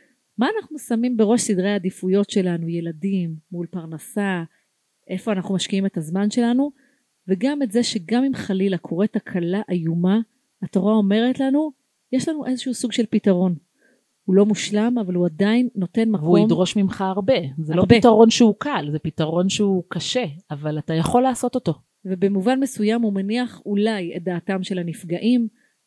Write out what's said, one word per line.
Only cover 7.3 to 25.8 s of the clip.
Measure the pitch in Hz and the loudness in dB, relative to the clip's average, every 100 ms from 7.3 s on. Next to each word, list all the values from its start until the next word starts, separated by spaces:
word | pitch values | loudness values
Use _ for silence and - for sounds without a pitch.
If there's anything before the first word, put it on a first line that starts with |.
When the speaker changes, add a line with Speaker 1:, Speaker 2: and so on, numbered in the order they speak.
| 185 247 294 | -2 0 0
Speaker 1:
את | 262 | 0
זה | 220 | 0
שגם | 233 214 160 233 | 0 -4 -2 0
אם | 269 | 0
חלילה | 240 202 190 196 180 | -2 -4 -2 0 -2
קורית | - 170 214 | -4 -2 0
תקלה | 214 - 185 170 190 214 | -2 -4 -4 -2 -2 -2
איומה, | 180 160 170 180 214 226 _ _ - | -4 -2 0 2 2 -2 _ _ -12
התורה | 190 202 196 | -4 -2 2
אומרת | 220 196 214 240 254 | 2 2 2 0 0
לנו, | 269 277 311 - _ _ - | 0 0 0 -6 _ _ -4
יש | 254 285 | -2 -2
לנו | 311 262 | -4 -4
איזשהו | 254 262 | -4 -4
סוג | 240 240 | -4 -4
של | 220 220 | -2 0
פתרון. | 214 - 180 185 165 _ _ _ _ _ _ | 2 2 2 2 0 _ _ _ _ _ _
הוא | - 190 | 2 4
לא | 208 | 4
מושלם, | 202 - 208 226 247 | 2 -2 0 0 0
אבל | 185 | -2
הוא | 180 175 | 0 0
עדיין | 156 202 233 254 | 0 2 2 0
נותן | 202 175 - 226 | -2 -4 0 0
מקום. | 196 156 | 2 4
Speaker 2:
והוא | 190 | 6
ידרוש | 214 165 180 208 | 6 2 2 0
ממך | 190 - | 0 0
הרבה. | 190 190 190 247 151 139 | -4 -2 0 0 0 -6
זה | 156 | -2
לא | 170 | 2
Speaker 1:
הרבה. | 190 233 | 6 8
Speaker 2:
פתרון | 240 214 226 | 8 8 8
שהוא | - 233 208 | 8 4 4
קל, | 294 240 147 | -4 -4 -4
זה | 151 | -4
פתרון | 160 - 156 170 190 | -4 -4 -2 0 0
שהוא | - 202 190 - | 0 0 0 -2
קשה, | 175 - 254 202 151 - | -8 -4 -4 -4 -8 -12
אבל | 143 151 151 | -8 -6 -6
אתה | - | -2
יכול | 160 156 240 | -2 2 2
לעשות | 262 247 247 | 2 0 -4
אותו. | 254 - 151 _ _ | -4 -4 -6 _ _
Speaker 1:
ובמובן | 185 185 196 196 190 262 | -8 -2 0 0 0 0
מסוים | 269 - 208 233 | -2 -2 0 0
הוא | 226 | 0
מניח | 196 196 233 247 - - | -2 -2 -4 -4 -8 -4
אולי | 202 214 214 170 - | 0 0 -2 -6 -6
את | |
דעתם | 175 175 - 190 | -6 -6 -4 -6
של | 185 185 | -4 -6
הנפגעים, | 170 156 165 170 220 247 226 _ _ _ | -6 -8 -8 -4 0 0 0 _ _ _